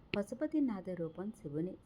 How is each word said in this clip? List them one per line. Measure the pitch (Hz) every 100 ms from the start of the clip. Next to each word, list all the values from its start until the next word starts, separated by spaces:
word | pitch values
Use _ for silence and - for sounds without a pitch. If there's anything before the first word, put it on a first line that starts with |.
| -
పశుపతినాథ | 208 202 247 302 311 269 196 180
రూపం | 175 160 160 202
శివుని | - 151 147 180 -